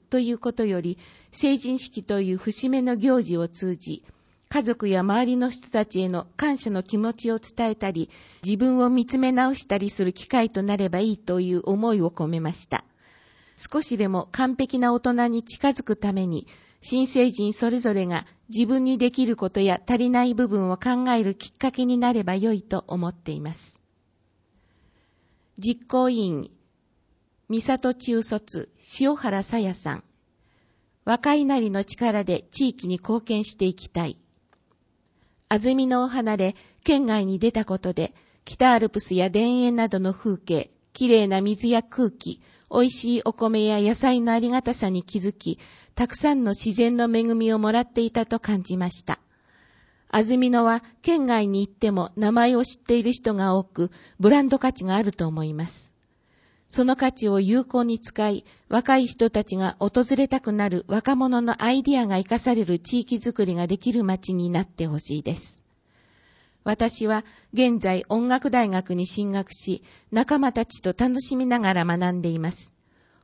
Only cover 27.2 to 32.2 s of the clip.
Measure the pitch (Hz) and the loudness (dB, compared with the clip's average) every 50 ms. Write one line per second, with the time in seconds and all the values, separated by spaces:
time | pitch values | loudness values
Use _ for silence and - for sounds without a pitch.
27.2 | _ _ _ _ _ - 220 226 - - 262 262 - 254 247 247 - 247 233 226 | _ _ _ _ _ -6 -6 -4 0 -2 -2 0 0 -2 -2 -2 -4 -2 -2 -2
28.2 | 220 - 226 208 214 - - 160 - - _ _ _ - - - 269 277 294 285 | -2 -2 -4 -6 -6 -8 -10 -10 -10 -12 _ _ _ -16 -4 0 2 2 2 0
29.2 | - 220 196 196 202 - 240 233 208 190 185 - - 156 139 - - _ _ _ | -2 -2 -2 -2 -4 -2 -2 -2 -2 -2 -4 -6 -8 -8 -10 -10 -12 _ _ _
30.2 | _ _ _ _ _ _ _ _ _ _ _ _ _ _ _ _ _ 208 233 240 | _ _ _ _ _ _ _ _ _ _ _ _ _ _ _ _ _ -2 -2 0
31.2 | - 294 294 294 285 269 277 247 226 208 190 196 196 - - - 240 233 214 208 | 2 2 2 2 2 2 0 0 0 0 -2 -4 -4 -6 -6 -2 -2 0 0 0